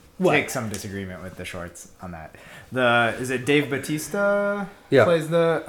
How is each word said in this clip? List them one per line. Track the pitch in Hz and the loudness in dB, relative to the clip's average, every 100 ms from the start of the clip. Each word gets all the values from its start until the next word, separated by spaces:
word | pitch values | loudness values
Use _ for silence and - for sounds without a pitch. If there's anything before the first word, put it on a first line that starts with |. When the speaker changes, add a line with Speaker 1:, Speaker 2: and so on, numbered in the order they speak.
| - - | -20 0
Speaker 1:
What? | 180 | 2
Speaker 2:
take | 147 127 | 2 0
some | 131 113 | -6 -6
disagreement | 101 110 98 95 90 | -8 -8 -8 -8 -10
with | 92 85 | -14 -12
the | |
shorts | 87 90 85 - - - | -12 -10 -12 -14 -20 -16
on | 92 | -14
that. | 82 78 - - - - | -12 -14 -18 -20 -20 -8
The, | 127 123 120 113 107 | 0 4 4 2 0
is | 127 | -4
it | 127 | -2
Dave | 127 147 143 | 2 2 2
Bautista | 135 - 151 - 202 202 202 202 202 185 - - | -4 -4 -6 -4 -2 0 0 0 -4 -8 -12 4
Speaker 3:
Yeah. | 135 | 6
Speaker 2:
plays | 143 165 147 | 6 4 2
the, | 170 165 160 | 2 2 2